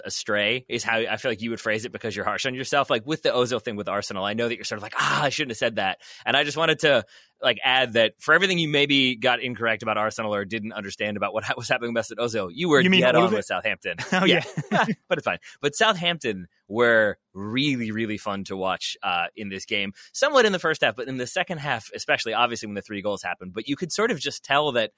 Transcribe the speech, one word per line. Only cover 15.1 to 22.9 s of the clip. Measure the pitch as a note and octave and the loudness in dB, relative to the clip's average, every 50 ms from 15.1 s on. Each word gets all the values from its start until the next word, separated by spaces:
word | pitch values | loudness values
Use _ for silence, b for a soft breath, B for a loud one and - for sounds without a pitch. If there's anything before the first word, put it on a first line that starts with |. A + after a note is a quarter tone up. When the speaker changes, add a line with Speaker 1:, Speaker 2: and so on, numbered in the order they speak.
| F3+ D3+ | -2 -2
Speaker 1:
it's | - | 0
fine. | A2 F2 - B B B B | -2 -2 -4 B B B B
But | - C#3+ C#3 | -4 -2 2
Southampton | - A3 A3 G#3 E3 F3 F3 E3+ D#3 - A#2+ G2+ F#2 F2 - _ _ _ - | 2 2 2 2 2 0 -2 -2 -2 -2 -4 -4 -4 -8 -12 _ _ _ -4
were | G2+ A#2 B2 A#2 A#2 A2 G#2+ G#2 F2+ - _ _ - | 0 4 6 6 6 6 6 4 0 -4 _ _ -14
really, | F#2+ G2+ G#2 A2+ C3 C#3+ D3 C3+ A#2+ A#2 G#2+ | -12 -8 -4 -2 0 0 0 0 -2 -2 -4
really | G#2+ A2 A2+ G#2 G#2 | -4 -4 -4 -4 -4
fun | F#2+ - G#2+ G2 G2 F#2+ | -6 -6 -6 -6 -6 -6
to | - G2 | -6 -6
watch, | F#2+ F#2 F#2+ F2+ - - - - - | -4 -2 -2 -2 -2 -4 -6 -8 -6
uh, | - G2 F2+ F2 E2+ E2+ - | -4 -2 0 0 -2 -4 -6
in | - G#2+ G2 | -10 -12 -10
this | F#2+ F#2+ - | -10 -10 -8
game. | - G#2+ G#2 G2 G2 - B B B | -4 -4 -4 -4 -4 -8 B B B
Somewhat | B - C4+ D4 D4 C4 A3+ | B 0 0 4 4 6 4
in | G#3+ | 4
the | G3 E3+ | 2 0
first | - E3 D#3 - | 0 -2 0 2
half, | D3+ A#2+ G2+ | 0 0 0
but | B2+ A#2 C3 | -2 -6 -6
in | C3 B2+ | -6 -6
the | B2 | -6
second | A#2+ - F#3 F3 - F3+ D3+ | -4 -4 -4 -4 -4 -6 -6
half, | C#3 D3 B2+ A2+ - - - | -4 -4 -4 -4 -6 -8 -12
especially, | G#2+ - - D3 - - A#2 | -6 -2 0 0 0 0 -2
obviously, | G#2+ A2 A#2+ A#2+ A#2 G#2+ A#2 | 0 2 2 2 0 -2 -8
when | G#2+ G2+ | -8 -8
the | G2+ | -8
three | - - | -8 -8